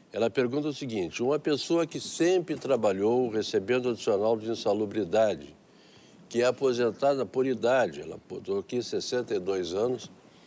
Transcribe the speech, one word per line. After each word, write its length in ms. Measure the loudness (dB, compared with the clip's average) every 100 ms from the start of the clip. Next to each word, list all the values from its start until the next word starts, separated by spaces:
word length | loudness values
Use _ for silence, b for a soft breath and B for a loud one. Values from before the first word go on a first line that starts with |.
| b
Ela 180 | -2 0
pergunta 380 | 2 0 0 -2
o 40 |
seguinte: 500 | -4 -4 -4 -4 -2
"Uma 160 | 0 0
pessoa 480 | 0 0 0 0 0
que 120 | -4
sempre 580 | -6 0 2 2 0 -4
trabalhou 720 | 0 2 2 2 2 2 2
recebendo 580 | 0 0 0 2 0 0
adicional 480 | -2 0 2 2 0
de 120 | -2
insalubridade, 1080 | -2 0 0 0 -2 0 2 2 0 -8 -20 _ B B B B B -6
que 140 | 2
é 20 |
aposentada 840 | 2 2 2 2 0 2 2 2 0
por 200 | 0 0
idade", 540 | 2 2 4 2 -2
ela 160 | -12 -14 -12
botou 320 | -10 -4 -4
aqui 200 | -2 -4
sessenta 540 | -4 -4 -2 -4 -2
e 60 | -4
dois 340 | -2 -2 -2
anos, 360 | -2 -2 -2 -8 -20 B B